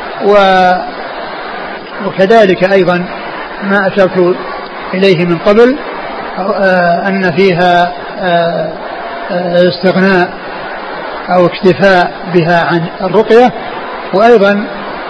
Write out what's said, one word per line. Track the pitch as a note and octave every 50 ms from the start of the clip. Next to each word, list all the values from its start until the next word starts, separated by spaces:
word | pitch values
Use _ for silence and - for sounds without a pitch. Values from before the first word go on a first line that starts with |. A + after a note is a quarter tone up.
| - - - - A3+
و-، | G3+ G3+ G3+ G3 F#3+ F#3+ F#3 F#3 F3+ F3+ F3+ - - - - - - - - - - - - - - - - - - - - - - - - G3+
وكذلك | F#3+ D3+ F3 F#3+ F#3+ A#3 A3+ G#3+ F#3+ F3+ - F3+ F#3+
أيضًا | G3 F#3+ F3+ E3+ F3 F3 F3+ - - - - - - - - - - - G3+
ما | G3 G3 G3+ F#3+ F#3+
أشرت | F#3+ G3+ F#3+ F3 F#3 F#3 F3 F3 F#3 - - - - - - - - - - - -
إليه | F#3 G3 G3 F3+ D#3 F3
من | F3 E3+ D#3+
قبل، | - G#3 G#3 A3 A#3+ B3+ C#4 D4+ - - - - - - - - - - - -
آه، | F#3 G#3 G3+ F#3+ G3 F#3+ F#3 F3+ F3 E3+ E3+ F3+ F#3+ G3
أن | F#3+ G3 F#3 F3+ D3
فيها، | E3+ G3 F#3+ F3 E3 F3+ F3+ F3 F3 F3 F3 - - - - - -
آه، | G3 F3+ E3+ E3+ E3+ E3+ E3+ E3+ E3 E3 E3 - - - - - - - - - - -
آه، | G3 F3+ F3+ F3 F3 F3 F3+ F3+
استغناء | - - F#3+ F#3 F3+ F#3+ F#3 G3 F#3+ F3 F3+ - - - - - - - - - - - - - - - - - - - - - F3+
أو | F3+ F3
اكتفاء | E3 - - - F#3 E3 - G3 G3 F#3+ F3 E3+ - - - - F#3 E3+
بها | F3 D#3+ E3+ F3 E3+ D#3+
عن | C#3+ E3+ E3+ E3 - - -
الرقية، | G3 F#3 F3 G#3 A3 - A3 A#3 B3+ A#3 - - - - - - - - - - - - -
وأيضًا | F#3 A3 A#3+ A#3+ G#3 G3 G3 G3+ G3+ G#3+ - - - - - - - -